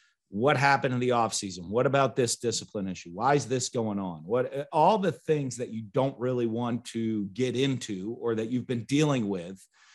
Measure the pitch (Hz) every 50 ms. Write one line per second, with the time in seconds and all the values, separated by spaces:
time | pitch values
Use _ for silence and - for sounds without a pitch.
0 | _ _ _ _ _ _ 98 101 120 147 147 127 139 139 139 131 143 127 127 123
1 | 127 123 120 120 113 104 - - 107 95 87 92 87 92 104 120 131 143 131 139
2 | 135 120 - 135 123 113 - - - 117 104 - 95 - - 104 98 95 87 -
3 | - 85 85 98 117 135 147 143 113 110 131 127 123 - - 123 113 107 101 98
4 | 95 90 82 78 78 90 117 127 127 - - 139 143 - 170 156 156 185 220 208
5 | 196 170 139 - - - 156 147 139 127 123 120 123 - 110 113 110 98 - 135
6 | 135 139 135 104 123 127 127 123 117 113 110 117 120 117 120 120 - - - 117
7 | 113 113 110 104 101 98 92 120 127 127 113 127 139 139 131 117 - - 101 92
8 | 95 110 120 - 110 117 113 110 110 110 127 123 - - 123 117 110 - 139 147
9 | 156 147 139 123 107 98 98 87 85 90 98 - - _ _ _ _ - -